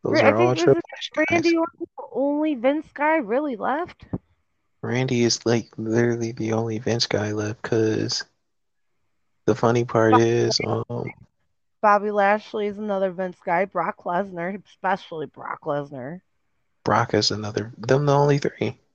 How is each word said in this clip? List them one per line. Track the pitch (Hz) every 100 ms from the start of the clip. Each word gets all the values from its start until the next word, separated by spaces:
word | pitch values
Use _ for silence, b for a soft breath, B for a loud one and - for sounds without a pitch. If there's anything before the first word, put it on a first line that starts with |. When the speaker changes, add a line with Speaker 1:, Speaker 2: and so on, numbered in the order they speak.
Speaker 1:
Those | - -
Speaker 2:
Ra-, | -
I |
Speaker 1:
are | 208
all | 240
Speaker 2:
think, | 254
isn't | 349 339
Speaker 1:
Triple | - -
H | - - 311
guys. | 339 330
Speaker 2:
Randy | 330
Orton | 330 _ 339 -
the | 277
only | 226 277 294 311 269
Vince | 254 294 -
guy | - 294 320
really | 208 240 302 220
left? | 196 277 359 - - - _ _ _ _ _ _
Speaker 1:
Randy | 113 120 131 120
is, | 117 - 113
like, | 117 - -
literally | 110 113 120 117 113
the | 120 110
only | 110 113 110
Vince | 113 113 -
guy | 104 107
left, | 107 104 -
'cause | - 117 110 107 107 - - _ _ _ _ _ _ _ _ _ _ _ -
the | 107
funny | 117 120 120
part | 113 113
Speaker 2:
Bobby | 117
Speaker 1:
is, | 117 117 117 -
Speaker 2:
Lashley. | 110 113 117
Speaker 1:
um, | 120 120 - - _ _ _ _ _
Speaker 2:
Bobby | 208 208 208
Lashley | 208 196 214 - 220 208
is | 202
another | 214 196 190
Vince | 175 185 175
guy. | - 170 196
Brock | 180 165 - 196
Lesnar, | 175 196 180 170 196 _
especially | _ 190 196 - 165 143
Brock | - - -
Lesnar. | 160 147 143 139 127 180 _ _ _ _ _ _
Speaker 1:
Brock | - 110 117
is | 107 104
another. | 101 107 107 110 131
Them | 113 135 147
the |
only | 143 143 143
three. | - - 110 - _